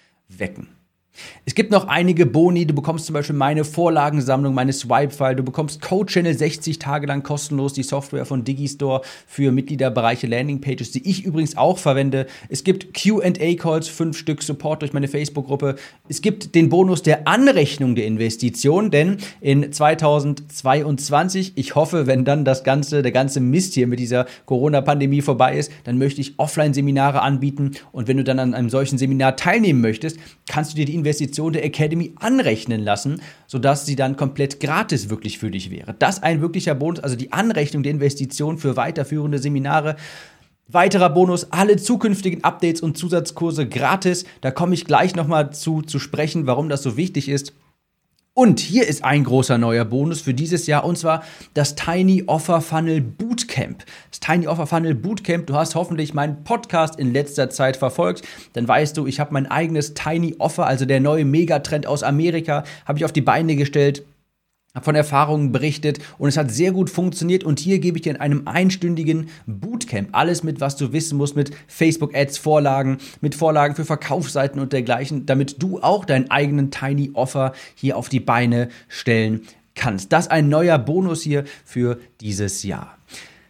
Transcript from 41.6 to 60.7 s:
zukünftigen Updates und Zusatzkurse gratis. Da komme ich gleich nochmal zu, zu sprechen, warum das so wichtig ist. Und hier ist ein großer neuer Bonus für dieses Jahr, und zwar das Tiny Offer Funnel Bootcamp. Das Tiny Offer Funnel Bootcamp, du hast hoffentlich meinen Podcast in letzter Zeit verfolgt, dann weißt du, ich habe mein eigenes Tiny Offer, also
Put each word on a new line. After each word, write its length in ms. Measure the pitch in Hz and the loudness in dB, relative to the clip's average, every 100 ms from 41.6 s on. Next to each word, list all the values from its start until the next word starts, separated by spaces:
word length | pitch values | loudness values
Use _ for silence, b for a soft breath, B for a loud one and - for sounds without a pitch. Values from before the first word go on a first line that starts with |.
| 208 196 | 4 4
zukünftigen 640 | - 247 220 196 185 - | 4 0 2 0 -2 0
Updates 380 | 165 165 170 165 | 0 2 0 0
und 180 | 165 - | -2 -4
Zusatzkurse 680 | 175 175 - - 170 147 120 | -2 -2 -2 -4 -2 -2 -4
gratis. 580 | 120 135 190 185 180 - B | 0 2 2 0 -2 -6 B
Da 100 | 131 | -4
komme 240 | 131 175 175 | -2 0 0
ich 100 | - | 2
gleich 300 | 135 185 175 | 4 4 2
nochmal 360 | 151 160 143 | 0 2 0
zu, 300 | - 160 156 | -2 -2 -2
zu 160 | 151 139 | -2 -6
sprechen, 480 | - - 151 165 131 | -4 -4 -2 0 0
warum 240 | 123 156 | 0 0
das 140 | 139 | -2
so 140 | 127 110 | -2 -2
wichtig 320 | 185 143 139 | -2 -2 -2
ist. 240 | 143 139 - _ _ _ _ _ _ _ | -4 -4 -16 _ _ _ _ _ _ _
Und 280 | - 240 - | 4 6 4
hier 260 | - 220 180 | 2 2 2
ist 160 | 147 | 0
ein 220 | 131 147 123 | 2 2 4
großer 320 | 131 123 120 | 2 4 2
neuer 260 | 117 117 | 2 2
Bonus 380 | 110 127 156 156 | 0 0 -2 -2
für 120 | 135 | -4
dieses 320 | 123 160 170 156 | -2 -2 -2 0
Jahr, 200 | 147 170 | 0 0
und 120 | 170 | -2
zwar 240 | 165 160 B B B | 0 -2 B B B
das 220 | 151 143 - | -2 -2 -2
Tiny 480 | - 180 185 190 - | -2 2 4 4 2
Offer 340 | 156 170 165 | -2 2 0
Funnel 400 | 160 160 165 160 | 0 -2 0 0
Bootcamp. 840 | 117 - 226 233 - - - - - B B | -2 -4 -6 -4 -4 -4 -6 -8 -18 B B
Das 120 | - | -8
Tiny 260 | - 175 151 | 0 0 0
Offer 200 | 170 147 | -2 -2
Funnel 280 | 165 165 120 | 0 0 -2
Bootcamp, 520 | 175 208 - 170 165 | -2 -6 -4 -4 -2
du 80 | 147 | -2
hast 200 | 160 165 | 0 -2
hoffentlich 380 | 180 160 147 | -4 -4 -4
meinen 320 | 147 151 147 - | -2 -4 -4 -4
Podcast 520 | 233 - 170 160 151 | -4 0 0 0 0
in 140 | 131 | -2
letzter 380 | 131 143 151 127 | 0 -2 -2 -2
Zeit 260 | - 135 131 | 0 0 0
verfolgt, 460 | 131 - 180 180 - B B | -2 0 -2 -2 -10 B B
dann 160 | 117 120 | -4 2
weißt 260 | 123 151 156 | 2 2 -2
du, 100 | 135 | -4
ich 140 | 143 | -4
habe 140 | 147 | -4
mein 180 | 139 139 | -4 -2
eigenes 440 | 147 165 156 147 151 | -2 0 -2 -4 -6
Tiny 400 | 151 170 170 165 | -4 -2 -2 -2
Offer, 280 | 160 170 | -2 0
also 200 | 156 | 0